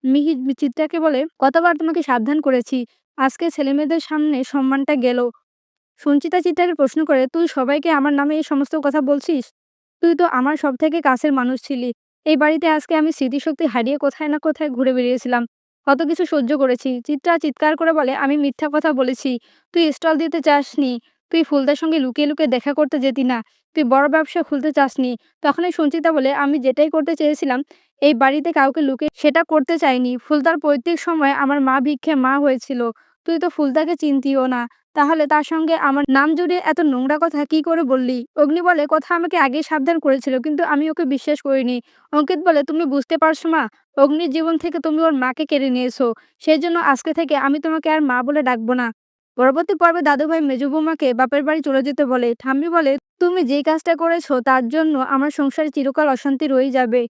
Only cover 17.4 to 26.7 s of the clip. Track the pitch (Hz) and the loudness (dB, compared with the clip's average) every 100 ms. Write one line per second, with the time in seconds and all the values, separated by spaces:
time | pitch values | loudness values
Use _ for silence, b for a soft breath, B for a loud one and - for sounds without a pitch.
17.4 | 302 - 302 311 330 320 254 226 269 294 | 0 0 0 2 0 2 0 0 0 0
18.4 | 285 - 302 302 320 262 254 262 277 247 | -2 -2 -4 0 0 0 -2 -2 -4 -6
19.4 | b b b 339 320 269 330 311 320 330 | b b b 0 0 0 0 0 0 0
20.4 | 302 285 277 - 269 240 _ _ _ 330 | 2 2 0 -2 -2 -4 _ _ _ 0
21.4 | 320 285 269 294 320 311 254 240 294 294 | 2 2 2 0 0 0 -2 -2 -2 0
22.4 | 302 247 285 285 294 302 262 254 254 240 | 0 0 -2 0 0 0 -2 0 -2 -2
23.4 | - _ _ - 262 262 285 311 311 349 | -6 _ _ -2 2 4 4 2 0 -4
24.4 | - 285 302 294 269 - 254 233 _ _ | -2 -2 0 0 -2 -2 -4 -4 _ _
25.4 | 294 285 349 339 302 330 320 311 262 285 | -2 0 -2 0 0 0 0 2 0 0
26.4 | 285 294 254 | 0 0 0